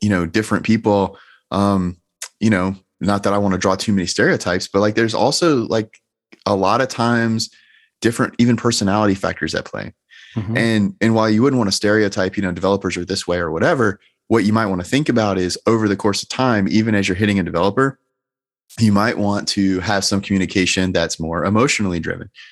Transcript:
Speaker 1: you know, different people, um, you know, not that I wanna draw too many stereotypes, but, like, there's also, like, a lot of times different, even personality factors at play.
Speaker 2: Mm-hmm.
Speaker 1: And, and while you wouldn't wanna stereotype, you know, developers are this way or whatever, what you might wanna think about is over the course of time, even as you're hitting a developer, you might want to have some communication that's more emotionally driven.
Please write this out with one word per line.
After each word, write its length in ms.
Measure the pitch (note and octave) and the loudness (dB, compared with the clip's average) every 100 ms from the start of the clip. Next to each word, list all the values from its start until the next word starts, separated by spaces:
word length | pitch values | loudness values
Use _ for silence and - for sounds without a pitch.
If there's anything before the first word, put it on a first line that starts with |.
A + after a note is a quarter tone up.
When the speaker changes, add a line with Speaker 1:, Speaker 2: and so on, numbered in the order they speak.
Speaker 1:
you 80 | - | 0
know, 160 | F#2 E2+ | 0 0
different 400 | A2 G#2+ G2+ - | -2 0 -2 0
people, 520 | A2 A2 G2+ F#2+ - - _ - | 0 2 2 0 -4 -20 _ -6
um, 460 | G2 G2+ G2 F2+ F2 _ - - - | 0 2 2 -2 -6 _ -20 -18 -2
you 100 | G#2+ | 0
know, 260 | F#2+ F#2+ G2 _ - | 2 0 -6 _ -6
not 220 | F#2+ G2+ | -2 0
that 100 | G2+ | 0
I 40 | G2+ | 0
wanna 200 | G2+ F#2+ | 0 0
draw 180 | F#2+ F#2+ | 0 0
too 180 | - | 0
many 120 | G2 F2 | -2 -2
stereotypes, 640 | - - C#3 G2 F#2 - | 0 0 0 -2 -4 -2
but, 140 | G2 | 0
like, 140 | G#2 A2+ | 0 2
there's 200 | A2+ - | 0 2
also, 500 | A#2+ C3 F3 C3 A2+ | 0 2 0 0 0
like, 320 | A2+ A2 _ _ _ _ - - | -2 -4 _ _ _ _ -8 -2
a 100 | G2+ | 0
lot 260 | F#2+ A#2 | 2 2
of 80 | C3 | 0
times 600 | - A#2 A#2 A#2 A2 - _ _ _ _ - | 0 0 2 0 -2 -6 _ _ _ _ -2
different, 340 | A2+ A#2 A#2+ - | -2 0 -2 2
even 180 | A#2+ A2 | 2 2
personality 600 | A#2+ A2+ G2 G#2 G#2 G2 | 0 0 0 2 2 0
factors 400 | F2+ - D#2 F2+ | -2 -4 -4 -4
at 100 | - | -6
play. 280 | - - - _ - - A2+ | -10 -12 -14 _ -20 -12 -10
Speaker 2:
Mm-hmm. 220 | G#2+ A2+ | -4 -2
Speaker 1:
And, 380 | A2+ A2 G2 - | 2 2 0 0
and 140 | A2+ A2+ | 2 2
while 140 | A2 | 2
you 120 | G#2+ | 4
wouldn't 160 | C3+ B2+ | 2 2
wanna 140 | G2+ | 0
stereotype, 680 | - G#2 G#2+ G2+ F#2+ F#2 G2+ | 0 2 2 0 0 -4 -2
you 60 | |
know, 80 | F#2+ | -4
developers 460 | F2 F#2 G2 F#2+ F2 | -2 0 0 -2 -6
are 80 | F2 | -6
this 220 | G2 - | -6 -2
way 100 | F2 | -2
or 140 | E2+ | -2
whatever, 480 | D#2+ C#3 D3 G#2+ F#2+ _ _ - | -2 0 2 0 -2 _ _ -2
what 160 | A2+ | 0
you 100 | G2+ | 2
might 140 | A2 G#2+ | 0 0
wanna 160 | F#2 | -2
think 260 | F2 C3+ D3+ | -2 -2 0
about 280 | A#2+ G#2 F#2+ | 0 2 0
is 200 | F2+ - G#2+ | -2 -2 0
over 220 | A2+ G#2+ | 2 2
the 80 | G2 | 0
course 260 | G#2 F#2+ | -2 -2
of 80 | - | -6
time, 380 | - C3 G#2+ F#2+ | -2 2 2 2
even 240 | G#2+ A2+ | 2 2
as 140 | G#2 G2 | 0 0
you're 80 | F#2 | 0
hitting 240 | G#2 G2 | 0 0
a 40 | |
developer, 560 | E2 E2+ G2 G#2+ C3+ - _ _ _ _ _ _ _ - | 0 0 0 2 0 -2 _ _ _ _ _ _ _ 0
you 120 | A2+ | 2
might 260 | G2+ A2 - | 2 0 0
want 300 | G2+ G2+ - | -2 -2 -4
to 320 | G2+ F#2+ F#2 | 0 0 0
have 260 | F#2 G2 - | 0 -2 0
some 160 | G2 | -2
communication 720 | - G2 F2+ G2+ F2 F#2+ F#2 | 0 -2 0 0 0 0 0
that's 260 | F2+ E2 - | 0 -2 -4
more 240 | D#2+ E2+ | -6 -4
emotionally 560 | E2+ A2 C#3 - G2 E2+ | 0 0 0 0 -4 -4
driven. 300 | E2+ F2 F#2+ - - | -6 -10 -12 -20 -20